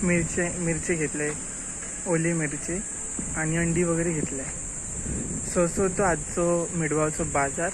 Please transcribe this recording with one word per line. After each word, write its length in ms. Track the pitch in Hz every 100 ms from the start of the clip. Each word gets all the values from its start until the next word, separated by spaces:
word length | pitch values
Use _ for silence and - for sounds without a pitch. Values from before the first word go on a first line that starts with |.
मिरचे, 480 | 180 175 165 - 175 175
मिरची 380 | 170 160 - 170
घेतलंय, 360 | 147 151 147 147 - - - - - - -
ओली 260 | 165 165
मिरची 480 | 170 151 147 - 175 - - - - - -
आणि 200 | 160 165
अंडी 260 | 170 165
वगैरे 280 | 175 165 165
घेतलंय. 340 | 156 139 135 135 - - - - - - - - - -
So 120 | - 170
असं 180 | 170
होतं 200 | 196 180
आजचो 680 | 202 156 147 - 175 170 165
मिडगावचो 500 | 175 156 147 156 151
बाजार. 460 | 160 143 139 135 170